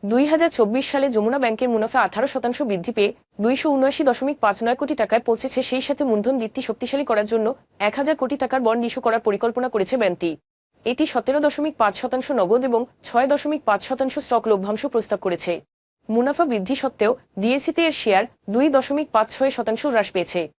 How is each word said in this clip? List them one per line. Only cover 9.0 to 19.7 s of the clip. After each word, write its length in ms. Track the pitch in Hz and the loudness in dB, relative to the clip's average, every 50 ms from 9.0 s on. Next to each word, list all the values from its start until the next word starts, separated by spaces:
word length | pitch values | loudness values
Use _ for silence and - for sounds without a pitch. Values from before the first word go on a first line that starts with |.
| - | -2
করার 160 | 240 226 226 220 | 0 0 0 0
পরিকল্পনা 400 | 220 202 202 - 233 226 254 247 254 - | 0 -2 0 -2 -2 -2 -2 -4 -2 -2
করেছে 220 | 214 190 - - 262 | -2 -2 0 0 0
ব্যাংকটি। 300 | 220 190 175 - 180 170 156 - _ _ _ _ _ _ _ _ _ | 0 0 0 -2 -4 -6 -6 -8 _ _ _ _ _ _ _ _ _
এটি 180 | 226 254 - 311 302 - | -6 -2 0 -2 0 0
সতেরো 260 | 247 - - 269 294 294 | -4 -2 0 0 2 0
দশমিক 280 | 294 - - 294 311 302 _ | 0 0 0 -4 -4 0 _
পাঁচ 120 | 226 208 202 - | 0 0 0 -2
শতাংশ 260 | - 247 254 254 262 - 294 240 | -6 -4 -4 -4 -4 -2 0 0
নগদ 220 | 190 175 220 254 254 262 | 2 2 2 2 2 2
এবং 120 | 233 226 240 - _ _ - | 0 0 -2 -4 _ _ -18
ছয় 200 | - - 233 254 269 | -2 0 2 2 4
দশমিক 300 | 285 285 - 294 302 294 - | 2 0 0 -2 -4 -2 0
পাঁচ 140 | - 208 196 - - | 0 0 0 0 -6
শতাংশ 260 | 269 233 269 262 - 294 277 | -4 -2 -2 -4 -4 -6 -4
স্টক 180 | - 247 226 - 220 | 0 0 0 2 2
লভ্যাংশ 320 | 214 196 190 202 214 220 - 277 - | 0 2 2 -4 -4 -4 -4 -2 -2
প্রস্তাব 260 | 233 214 - 208 196 - | -2 -2 -2 -4 -2 -2
করেছে। 280 | 190 175 165 - 180 175 156 _ _ _ _ _ _ _ _ _ - | -4 -4 -2 -2 -4 -4 -4 _ _ _ _ _ _ _ _ _ -2
মুনাফা 340 | 220 233 240 269 294 - 339 294 | 0 2 2 2 2 0 0 0
বৃদ্ধি 240 | 240 214 190 190 269 - | 0 -2 -2 -2 -4 -2
সত্ত্বেও 300 | - 262 - _ 214 208 254 - _ _ _ 190 | -2 -6 -2 _ 0 0 0 -2 _ _ _ -2
ডিএসইতে 400 | 196 226 254 277 - - - - 339 | 0 2 2 2 0 -2 0 0 0
এর 80 | 320 294 - | 0 0 -2
শেয়ার 220 | - 226 196 185 220 - _ _ _ - 196 | 0 2 4 4 2 0 _ _ _ -2 0
দুই 120 | 240 277 311 269 | 2 2 4 4
দশমিক 320 | 262 247 - 285 294 311 294 - | 2 2 2 -2 -4 -4 0 2
পাঁচ 120 | 220 - 320 - | 0 0 0 0
ছয় 160 | - 262 269 262 | 0 0 0 0
শতাংশ 240 | - 220 220 | -2 -4 -4